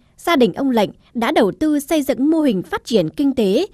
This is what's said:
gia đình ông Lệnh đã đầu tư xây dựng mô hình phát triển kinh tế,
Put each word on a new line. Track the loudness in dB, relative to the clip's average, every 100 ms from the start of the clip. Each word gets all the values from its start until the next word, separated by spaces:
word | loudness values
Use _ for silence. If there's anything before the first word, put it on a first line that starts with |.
| _ _
gia | 0 2
đình | 2
ông | 0 -2
Lệnh | 0 0 -4 _
đã | -6 -2
đầu | 2 0
tư | 0 -2 -2
xây | -2 -2
dựng | -2 -2 0
mô | 0
hình | 0 0
phát | -4 -8
triển | -2 0 0
kinh | -2 -2
tế, | 0 0 0 -2